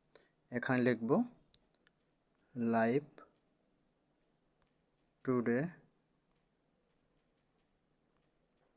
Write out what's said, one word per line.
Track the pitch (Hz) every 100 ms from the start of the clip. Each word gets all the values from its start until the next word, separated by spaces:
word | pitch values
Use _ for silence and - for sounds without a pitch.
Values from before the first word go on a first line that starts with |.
| _ - _ _ -
এখানে | 120 - 127
লিখব | 120 113 113 151 - - _ - _ _ _ _ _ _ _ _ _
লাইভ | 123 117 113 113 135 147 - - _ _ _ _ _ _ _ _ _ _ _ _ _ _ _ _ _ _ _
টুডে | - 123 117 123 170 - _ _ _ _ _ _ _ _ _ _ _ _ _ _ _ _ _ _ _ _ _ _ _ _ _ _ _ _ _